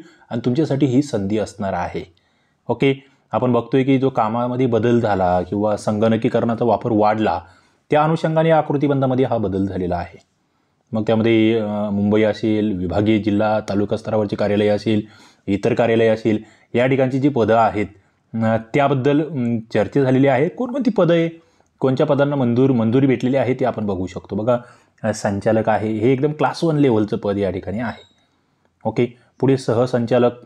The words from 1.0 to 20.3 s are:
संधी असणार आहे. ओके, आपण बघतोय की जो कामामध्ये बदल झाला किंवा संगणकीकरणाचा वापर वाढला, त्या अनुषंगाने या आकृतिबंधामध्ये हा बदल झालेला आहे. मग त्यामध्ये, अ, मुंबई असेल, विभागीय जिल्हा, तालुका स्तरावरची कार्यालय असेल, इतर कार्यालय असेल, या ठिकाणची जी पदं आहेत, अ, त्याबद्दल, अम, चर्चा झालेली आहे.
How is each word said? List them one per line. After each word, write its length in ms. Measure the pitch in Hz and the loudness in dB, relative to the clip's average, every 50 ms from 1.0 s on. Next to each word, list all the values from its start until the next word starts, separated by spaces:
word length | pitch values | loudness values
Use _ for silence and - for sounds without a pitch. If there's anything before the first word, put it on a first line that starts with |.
| - | 0
संधी 360 | - - 107 98 98 104 110 | 0 -2 -4 -2 -2 -2 -2
असणार 340 | 98 - - - 107 95 92 | -2 -4 -6 -8 -6 -6 -4
आहे. 400 | 87 87 87 - - - - _ _ _ _ _ _ _ _ _ _ _ - | -4 -6 -6 -8 -10 -12 -12 _ _ _ _ _ _ _ _ _ _ _ -6
ओके, 360 | 120 117 147 139 131 135 - _ _ _ _ _ - | -2 0 2 0 0 0 -6 _ _ _ _ _ -4
आपण 200 | 110 123 123 120 | -2 0 2 2
बघतोय 300 | 117 117 - - 135 131 | 0 0 2 0 2 2
की 160 | 139 135 131 | 4 2 2
जो 100 | 131 135 | 2 0
कामामध्ये 580 | 131 - 110 107 110 120 120 123 123 123 131 | 0 0 0 0 0 -2 -4 -4 -2 -2 0
बदल 340 | 127 117 113 107 120 120 120 | 0 0 2 2 2 2 2
झाला 420 | 113 107 101 95 92 90 90 90 87 | 2 0 0 0 2 2 2 0 0
किंवा 340 | 82 101 101 104 107 104 | -2 -4 -2 0 0 -2
संगणकीकरणाचा 880 | 101 - - 107 104 110 113 113 113 113 123 - 117 113 117 117 107 120 | -2 -2 -2 -2 0 2 2 0 0 0 0 0 0 0 -2 -2 -2 0
वापर 260 | 117 104 101 - 123 113 | 0 0 0 0 0 0
वाढला, 480 | 104 104 104 110 110 107 104 85 85 - - _ _ _ _ _ _ _ _ | 2 2 2 2 0 0 -2 -2 -4 -6 -12 _ _ _ _ _ _ _ _
त्या 140 | 147 151 151 | 0 0 2
अनुषंगाने 440 | 156 165 156 - 160 160 160 160 165 | 2 0 0 -2 -2 0 0 2 4
या 100 | 165 151 | 2 2
आकृतिबंधामध्ये 680 | 147 - 143 143 151 143 143 135 135 131 127 127 131 | 2 0 0 0 0 0 0 0 0 0 0 0 0
हा 120 | 120 120 | 0 0
बदल 300 | 117 107 95 92 95 98 | -2 -2 -2 -2 -2 -2
झालेला 300 | 98 92 92 92 87 87 | -2 -4 -4 -4 -4 -4
आहे. 380 | 87 87 - - - _ _ _ _ _ _ _ _ _ _ _ _ _ _ 113 | -6 -6 -10 -14 -20 _ _ _ _ _ _ _ _ _ _ _ _ _ _ -6
मग 100 | 110 107 | -4 -2
त्यामध्ये, 520 | 117 113 110 110 113 113 110 110 110 113 113 | 0 0 2 2 2 4 4 4 4 2 0
अ, 80 | 107 | -2
मुंबई 560 | 104 104 104 104 107 101 101 101 104 107 107 107 | -2 -4 -4 -4 -4 -2 -2 0 2 2 2 2
असेल, 560 | 107 104 - - 110 107 107 104 107 98 90 | 2 0 -2 -2 -2 0 0 0 -2 -2 -4
विभागीय 400 | 92 90 82 101 107 107 110 107 | -4 -4 -2 0 0 2 2 0
जिल्हा, 420 | 104 107 101 101 107 107 107 107 | 0 0 0 0 0 0 0 -2
तालुका 360 | 104 - 101 101 104 101 113 | -2 -2 -2 -2 -2 -2 -4
स्तरावरची 400 | 104 - 110 107 110 107 98 107 | -6 -4 -4 -2 -2 -2 -2 -2
कार्यालय 300 | 101 107 101 101 101 107 | -2 -2 0 0 2 2
असेल, 360 | 104 104 101 - 113 110 107 107 - - - - - _ _ _ | 2 0 0 0 0 -2 -2 -2 -6 -12 -20 -20 -20 _ _ _
इतर 280 | - 98 95 - 117 117 | -4 -4 -2 0 0 0
कार्यालय 320 | - 120 117 113 113 113 | 2 2 2 2 2 4
असेल, 320 | 113 110 110 - 117 107 107 110 - _ _ _ _ - | 2 2 0 0 -2 -2 -2 -4 -10 _ _ _ _ -2
या 120 | 117 123 | 0 0
ठिकाणची 320 | 131 135 131 135 127 127 135 | 2 2 2 0 0 0 0
जी 100 | 127 147 | 0 0
पदं 280 | 147 127 110 101 113 | 2 2 2 4 4
आहेत, 300 | 113 113 104 90 107 101 - - - _ _ _ _ _ _ - | 4 4 2 0 -2 -4 -6 -8 -16 _ _ _ _ _ _ -6
अ, 220 | 113 113 110 113 110 110 - - | -2 0 0 0 -2 -4 -2 -2
त्याबद्दल, 540 | 147 139 139 143 135 120 135 143 147 165 147 | 0 0 2 0 0 2 2 2 2 0 -2
अम, 280 | 170 135 120 120 120 117 117 - - | -4 -4 -4 -2 -4 -4 -6 -4 -2
चर्चा 280 | 113 101 95 - 143 135 | -2 -2 0 0 0 2
झालेली 240 | 127 131 131 139 | 2 2 4 4
आहे. 220 | 139 | 4